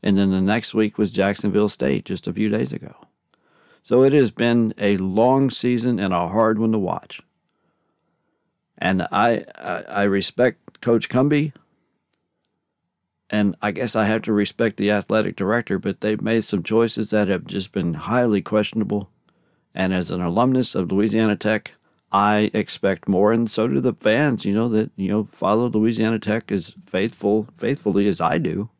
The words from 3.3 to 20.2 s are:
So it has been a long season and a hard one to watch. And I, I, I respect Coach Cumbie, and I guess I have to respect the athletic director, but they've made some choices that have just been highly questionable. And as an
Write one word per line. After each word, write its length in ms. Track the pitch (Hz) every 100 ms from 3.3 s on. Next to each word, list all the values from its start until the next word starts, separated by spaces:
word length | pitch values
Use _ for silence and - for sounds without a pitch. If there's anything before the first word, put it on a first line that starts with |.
| _ _ _ _ _
So 220 | - 120
it 100 | 135
has 160 | 147 123
been 440 | - 117 120 113 -
a 200 | 101 101
long 520 | 95 95 120 135 139
season 500 | - 123 123 120 117
and 140 | 95
a 140 | 90 87
hard 320 | 101 113 110
one 120 | 113
to 40 | 110
watch. 440 | 92 85 - - - _ _ _ _ _ _ _ _ _ _ _ _ _ _ -
And 260 | 90 92 -
I, 340 | 95 117 117 - -
I, 280 | - 90 -
I 160 | 101
respect 760 | 101 98 95 - 123 - - _
Coach 280 | - 117 -
Cumbie, 440 | - 143 147 151 - _ _ _ _ _ _ _ _ _ _ _ _ _ _ _ _ _
and 260 | 107 101 87
I 100 | 107
guess 240 | 85 120 113
I 100 | 104
have 160 | 113
to 100 | 110
respect 440 | 104 104 - 117 -
the 140 | 101
athletic 440 | 104 - 110 101 90
director, 440 | 95 117 117 98
but 220 | 101 95
they've 200 | 110 107
made 220 | 104 113
some 180 | 104 101
choices 480 | 82 113 117 - 107
that 180 | 110 98
have 180 | 95 78
just 260 | 98 92
been 240 | - 87 76
highly 460 | - 120 123 104
questionable. 680 | 87 107 104 113 101 104 98 _ _ _ _ _ _
And 200 | - 95
as 180 | 92 87
an 100 | 90